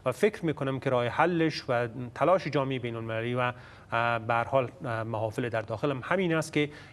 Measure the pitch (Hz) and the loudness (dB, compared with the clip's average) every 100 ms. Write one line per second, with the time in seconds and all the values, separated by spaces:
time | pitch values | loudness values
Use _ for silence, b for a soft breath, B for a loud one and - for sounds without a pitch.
0 | 131 123 208 208 165 139 135 131 135 127 | -4 2 2 2 -2 -2 -2 -2 0 2
1 | 120 - 165 175 160 - - 120 120 117 | 2 2 2 4 0 0 -2 0 0 -6
2 | 123 - 143 185 156 143 135 131 120 117 | -10 0 4 4 2 -2 0 -2 -4 -6
3 | 113 110 117 123 123 123 B B B 117 | -4 -4 -2 0 -2 -4 B B B 0
4 | 117 117 110 117 117 135 120 - 131 113 | 2 0 0 0 4 2 2 -4 -6 -4
5 | 113 110 110 104 123 110 110 113 151 127 | -4 -2 -2 -2 -2 -2 -4 -2 -2 -2
6 | - 185 180 160 151 151 147 B B | 2 2 4 2 2 0 0 B B